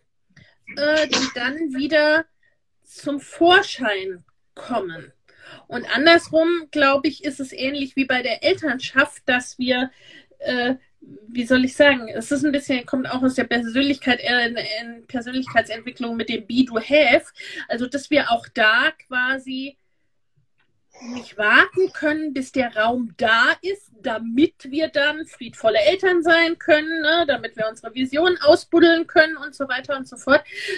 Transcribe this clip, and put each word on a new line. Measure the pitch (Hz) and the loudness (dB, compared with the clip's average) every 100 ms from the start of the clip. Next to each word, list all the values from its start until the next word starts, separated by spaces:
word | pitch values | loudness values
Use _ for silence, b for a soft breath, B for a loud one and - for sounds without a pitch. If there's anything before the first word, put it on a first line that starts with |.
| _ _ _ _ b b - - | _ _ _ _ b b -16 -4
äh, | 294 311 302 | 0 2 2
die | - 262 | 0 -2
dann | 254 240 294 320 | -4 -6 -4 -6
wieder | 262 285 311 302 311 320 _ _ _ _ _ | -4 0 2 4 2 -2 _ _ _ _ _
zum | _ - - 285 | _ -12 -8 -8
Vorschein | - - 330 370 392 - 240 196 190 180 _ _ _ | -8 2 6 6 4 -4 -4 -4 -6 -12 _ _ _
kommen. | - - 240 190 165 - _ _ B B B B | -18 -8 -6 -6 -12 -16 _ _ B B B B
Und | 240 226 | -12 -6
andersrum, | 226 311 339 - 311 330 339 311 | 0 4 4 4 0 2 0 -4
glaube | 302 277 277 302 | 0 2 2 -2
ich, | 262 | -6
ist | 302 269 | -10 -10
es | 262 | -12
ähnlich | - 262 285 269 - | -8 -6 -6 -6 -4
wie | |
bei | 269 254 | -2 -2
der | 247 226 | -4 -2
Elternschaft, | 302 381 320 254 - 262 294 - - | -2 -2 -2 -6 -4 0 0 -2 -2
dass | 254 254 - | -2 -2 -8
wir, | 247 254 262 b b b b _ | -2 0 -2 b b b b _
äh, | - 247 240 262 _ _ | -6 -2 -2 -4 _ _
wie | - 190 214 240 | -20 -20 -12 -6
soll | 233 254 | 0 2
ich | 254 - | 2 4
sagen, | 285 262 226 | 4 4 -2
es | - 226 | -10 -4
ist | 285 | -2
ein | 302 | 0
bisschen, | 277 285 262 240 | 0 -2 -4 -4
kommt | 262 262 | -6 -4
auch | 254 | -2
aus | 254 | -2
der | 254 | 0
Persönlichkeit, | 240 240 233 233 277 277 - 247 | -2 -2 -2 -2 0 0 0 -2
äh, | - 247 233 | 0 0 0
in, | 233 | -4
in | 214 214 233 233 - | -8 -8 -10 -16 -10
Persönlichkeitsentwicklung | 254 233 254 254 233 220 226 233 - 240 233 | -10 -6 -6 -2 -2 -2 -4 -12 -8 -6 -6
mit | 226 | -4
dem | 226 - | -6 -4
Be, | 233 | 0
Do, | 254 240 | 0 0
Have, | - 294 262 294 - - B 330 B | 2 4 6 4 2 -20 B -14 B
also | 233 254 | -6 -6
dass | 285 - | -6 0
wir | 285 - | 0 2
auch | 233 - | -2 -4
da | - 220 226 294 302 - | 0 2 4 0 -4 -8
quasi | 254 254 269 262 262 269 - _ _ _ _ _ _ _ _ _ _ _ - 240 | -4 -4 -4 -6 -10 -10 -16 _ _ _ _ _ _ _ _ _ _ _ -20 -14
nicht | 247 226 - | -14 -12 -2
warten | 214 247 381 - 381 | 2 4 4 2 -4
können, | - 302 311 311 | -2 -4 -4 -6
bis | 269 262 | -8 -6
der | 277 240 | -4 -4
Raum | 220 226 247 233 - | -2 -2 -2 -6 -4
da | 233 226 262 320 | 0 2 2 0
ist, | 359 392 _ 226 | -4 -8 _ _
damit | 196 220 226 233 339 _ | -8 -8 -4 2 2 _
wir | 269 277 320 | -10 -4 -2
dann | 294 285 311 320 | 0 -2 -2 -10
friedvolle | - 233 - 220 214 | -14 -16 -2 0 2
Eltern | 214 381 381 349 | 2 2 2 2
sein | 320 330 330 330 | 4 4 4 0
können, | - 302 311 330 | 2 2 2 -2
ne? | 302 330 311 | 0 2 2
Damit | 247 226 - | -2 -4 -6
wir | 220 | -6
unsere | 226 233 | -6 -12
Vision | 233 262 277 359 359 | -6 -4 2 2 2
ausbuddeln | 294 339 - 339 339 330 339 | 4 4 4 4 6 4 2
können | - 311 311 | 2 2 2
und | 285 | -12
so | 269 269 | -10 -6
weiter | 254 269 277 | -6 -6 -8
und | 262 | -8
so | 247 | -8
fort, | - 262 - B B | 2 2 2 B B